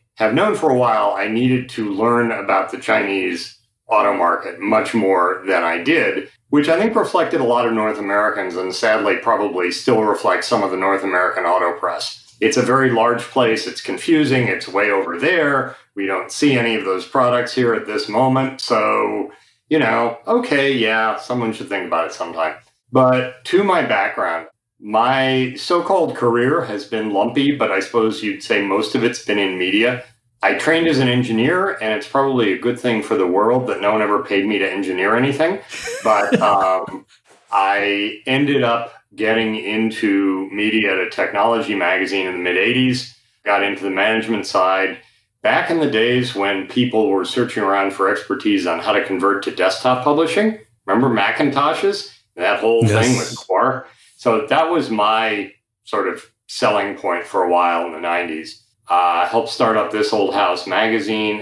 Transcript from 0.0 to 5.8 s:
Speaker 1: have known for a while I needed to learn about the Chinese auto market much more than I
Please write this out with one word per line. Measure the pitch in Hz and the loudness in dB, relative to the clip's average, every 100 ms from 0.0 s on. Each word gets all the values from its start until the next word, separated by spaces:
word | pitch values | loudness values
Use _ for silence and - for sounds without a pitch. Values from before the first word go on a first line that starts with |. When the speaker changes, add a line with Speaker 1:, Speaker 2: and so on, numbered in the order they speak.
| _ - | _ -2
Speaker 1:
have | 110 135 | 0 2
known | 208 - | 2 2
for | 156 | 2
a | 127 | 2
while | 120 110 101 | 2 2 0
I | 95 104 | 0 -2
needed | 113 127 127 127 | 2 2 2 -2
to | - 104 | -6 -4
learn | 95 117 120 117 | 0 2 2 0
about | 107 98 95 95 | -2 0 0 -2
the | 92 | -6
Chinese | - 110 98 98 90 87 - - _ _ - | 0 0 2 -2 -2 -4 -10 -18 _ _ 0
auto | 110 - | 2 2
market | - 170 - 92 85 | 2 0 0 -6 -6
much | 101 110 - | 0 0 2
more | 117 95 92 90 92 92 | 0 2 2 2 -2 0
than | 90 | 0
I | 85 87 | 0 -2